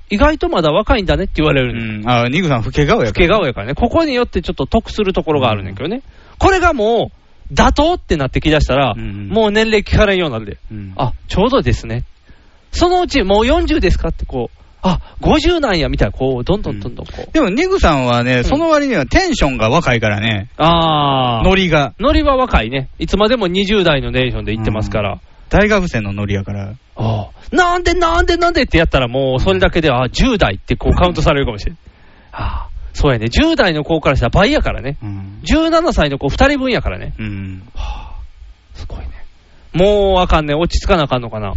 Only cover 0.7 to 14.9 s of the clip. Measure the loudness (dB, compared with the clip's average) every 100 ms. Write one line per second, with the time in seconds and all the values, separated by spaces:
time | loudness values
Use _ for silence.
0.7 | 2 2 0 0 -2 -2 0 0 2 0
1.7 | -4 -6 -4 0 0 2 0 0 -2 -2
2.7 | 0 2 2 0 2 2 2 0 -4 -6
3.7 | -2 0 2 0 0 -2 -4 -4 -4 -2
4.7 | -2 -2 -4 -2 -2 0 0 0 -2 -6
5.7 | -8 -8 -8 -10 -20 -20 -2 2 4 2
6.7 | 2 2 2 -2 -6 _ -20 -6 2 2
7.7 | 4 2 0 -2 -2 -2 -2 2 2 2
8.7 | 2 0 -2 -6 -8 -4 0 2 2 2
9.7 | 0 2 2 4 2 -2 -4 -8 -12 -14
10.7 | -12 -10 -4 -4 -4 -4 0 2 2 2
11.7 | 0 -2 -8 -8 -14 -20 -20 -20 _ _
12.7 | 0 2 2 2 0 2 4 4 2 2
13.7 | 0 2 0 -2 -6 -8 -8 -8 -10 -20
14.7 | -6 -2